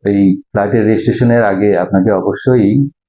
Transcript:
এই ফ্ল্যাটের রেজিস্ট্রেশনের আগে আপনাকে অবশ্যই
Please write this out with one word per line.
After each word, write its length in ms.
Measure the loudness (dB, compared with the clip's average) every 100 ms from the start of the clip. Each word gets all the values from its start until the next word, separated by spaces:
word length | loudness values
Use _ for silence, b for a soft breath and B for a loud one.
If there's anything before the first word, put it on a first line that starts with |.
এই 380 | -2 0 0 0 -4
ফ্ল্যাটের 340 | -2 0 0 0
রেজিস্ট্রেশনের 580 | 0 -2 0 0 2
আগে 340 | 0 0 0 0
আপনাকে 340 | 0 0 0
অবশ্যই 760 | 0 -2 -4 0 2 2 0 -2 _